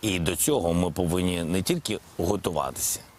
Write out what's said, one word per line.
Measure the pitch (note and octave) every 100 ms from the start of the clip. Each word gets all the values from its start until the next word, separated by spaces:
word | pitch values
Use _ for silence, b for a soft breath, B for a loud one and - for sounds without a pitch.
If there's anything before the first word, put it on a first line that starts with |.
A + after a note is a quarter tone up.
І | G#2+ F#2
до | E2 F2
цього | - C#3+ E2+
ми | E2+ F2+
повинні | D#2 F2+ F2+ F2+ F2+
не | E2 F#2
тільки | F2+ F3 - G#2 - -
готуватися | E2+ G2 F2+ D#2+ C2+ C2+ - - -